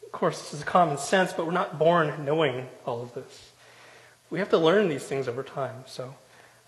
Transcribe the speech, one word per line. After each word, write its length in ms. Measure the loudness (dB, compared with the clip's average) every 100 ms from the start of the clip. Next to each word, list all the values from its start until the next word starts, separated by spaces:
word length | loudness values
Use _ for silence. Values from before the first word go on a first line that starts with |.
Of 80 | -18
course, 300 | -4 -2 -2
this 120 | -8
is 120 | -12 0
common 320 | 2 4 0
sense, 340 | 0 2 2
but 140 | -2 -2
we're 80 |
not 260 | -2 -4 2
born 460 | 4 4 2 -2 -2
knowing 420 | 0 0 -2 -8 -12 -8
all 160 | -8
of 120 | -8
this. 380 | -12 -16 -18 -20 -20 -20 -20 -20 -20 -20 _ _
We 100 | -6
have 100 | 2
to 80 | 4
learn 320 | 6 6 4
these 160 | 0 -2
things 240 | -4 -2
over 140 | -4
time. 420 | -8 -6 -8 -8 -14
So, 280 | -14 -14 -16 -20 -20 -20 _